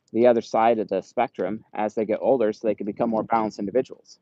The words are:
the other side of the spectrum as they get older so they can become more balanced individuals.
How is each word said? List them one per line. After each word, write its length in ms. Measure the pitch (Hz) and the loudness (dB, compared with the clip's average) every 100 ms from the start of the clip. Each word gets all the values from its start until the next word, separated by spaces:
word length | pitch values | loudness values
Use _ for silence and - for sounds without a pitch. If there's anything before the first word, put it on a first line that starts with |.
| _ | _
the 140 | 113 123 | 4 4
other 120 | 117 | 4
side 380 | - 117 117 113 | 0 2 2 2
of 100 | 95 | 0
the 140 | 95 | -4
spectrum 640 | - - 123 - 92 107 - | -4 -4 -4 -4 -6 -6 -10
as 200 | - 107 | -6 -4
they 100 | 117 | -2
get 160 | 104 104 | -2 0
older 300 | 98 131 107 | 2 2 2
so 160 | 107 113 | -2 -4
they 60 | 101 | -4
can 100 | 104 | -4
become 240 | - 120 | -4 -2
more 140 | 110 | -2
balanced 340 | 98 113 107 107 | 0 0 0 -4
individuals. 640 | 101 110 - - _ - | -4 -2 -4 -8 _ -20